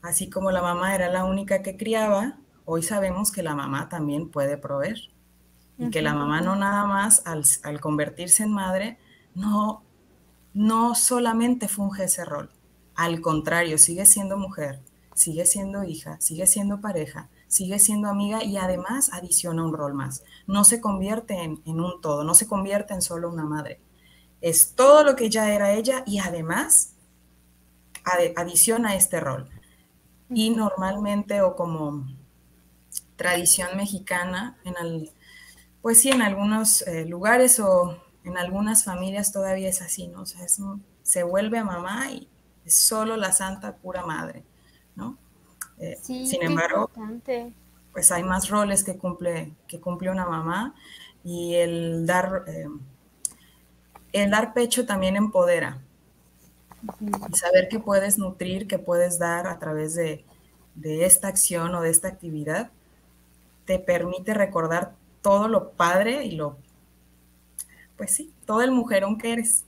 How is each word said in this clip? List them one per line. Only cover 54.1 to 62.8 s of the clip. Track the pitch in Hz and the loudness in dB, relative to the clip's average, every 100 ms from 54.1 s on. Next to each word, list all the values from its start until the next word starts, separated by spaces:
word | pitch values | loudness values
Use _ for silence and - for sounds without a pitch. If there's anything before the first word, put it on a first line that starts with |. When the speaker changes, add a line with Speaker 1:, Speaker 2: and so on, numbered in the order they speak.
Speaker 1:
el | 196 202 | 0 2
dar | 214 233 | 2 2
pecho | - 240 247 226 | 0 0 0 0
también | 196 190 196 | 0 0 2
empodera. | 214 190 175 170 151 135 - _ _ _ _ _ - _ _ - | 2 4 4 4 0 -6 -16 _ _ _ _ _ -20 _ _ -16
Speaker 2:
Ujú. | 220 - 208 196 196 | -14 -10 -6 -6 -2
Speaker 1:
Y | 160 | -2
saber | 175 185 185 | 4 4 4
que | 220 | -2
puedes | 208 196 196 208 | 2 2 4 0
nutrir, | 190 185 180 185 196 | -2 -4 -4 -4 -4
que | 185 | -4
puedes | 185 175 175 170 | 0 2 2 2
dar | 170 170 180 | 0 -2 -4
a | 175 | -6
través | 160 156 156 165 | -6 -4 -4 -2
de, | 165 151 - _ _ _ _ - | -4 -4 -14 _ _ _ _ -12
de | 156 156 180 | -6 0 4
esta | 180 196 | 4 2
acción | 190 - 175 170 175 | 0 0 0 -2 -2
o | |
de | 165 | 0
esta | 165 190 | 0 -2
actividad, | 190 170 156 151 165 240 _ | -10 -10 -8 -4 -4 -6 _